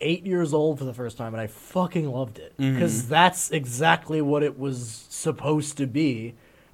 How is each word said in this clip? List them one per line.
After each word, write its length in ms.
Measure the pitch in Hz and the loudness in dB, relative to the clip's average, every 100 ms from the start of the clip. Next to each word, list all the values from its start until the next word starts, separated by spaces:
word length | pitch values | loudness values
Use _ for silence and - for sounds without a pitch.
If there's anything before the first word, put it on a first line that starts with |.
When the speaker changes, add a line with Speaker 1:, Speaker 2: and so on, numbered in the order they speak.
Speaker 1:
eight 240 | 156 170 185 | -2 -2 0
years 300 | 180 160 151 | 0 2 2
old 240 | 156 139 | 2 0
for 40 | 131 | -6
the 80 | |
first 240 | 120 120 - | -6 -10 -8
time, 160 | 113 113 | -8 -6
and 60 | |
I 40 | 107 | -8
fucking 680 | - - 180 175 175 147 | -10 -4 -2 0 0 -2
loved 280 | 123 123 - | -2 -4 -8
it. 140 | - - | -16 -2
Speaker 2:
Mm-hmm. 200 | 135 131 | 0 2
Speaker 1:
'Cause 280 | - 110 - | 2 0 2
that's 440 | 156 180 180 - | 4 4 4 -2
exactly 720 | 156 127 120 160 165 - 156 | -2 -2 2 4 4 2 0
what 180 | 143 147 | 2 2
it 160 | 147 131 | 2 0
was 480 | 139 127 117 107 - | -4 -4 -8 -14 -14
supposed 720 | - - - 143 151 147 - | -4 -4 -2 0 0 0 -2
to 80 | 135 | -2
be. 480 | 131 156 113 117 - - - - | 2 2 0 -6 -12 -20 -20 -18